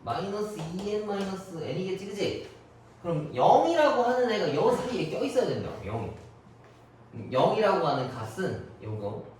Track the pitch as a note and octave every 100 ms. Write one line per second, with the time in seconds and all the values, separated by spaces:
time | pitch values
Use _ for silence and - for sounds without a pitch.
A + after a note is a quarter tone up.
0 | - - G3 G#3 G#3 G#3 D#3+ F3+ G3+ G#3
1 | G#3 G3 F#3+ F#3 F#3+ E3 - F3 F#3+ F#3
2 | G3+ G3+ - - - - - - - -
3 | F3 D#3+ D3+ - - - E4+ E4 D4 A#3+
4 | A#3+ B3+ A#3 G#3+ F3 - A3 B3 - G#3+
5 | D#3 - C#4 C4 - G#2+ F#2 - G2 A2+
6 | F#2 - - - - - - - - -
7 | - A2+ G#2+ B2+ D3+ G#3+ G#3 F3+ D#3+ C#3
8 | B2 A#2 G#2+ - F#3 G2+ - - G#2+ G#2+
9 | G2+ - - -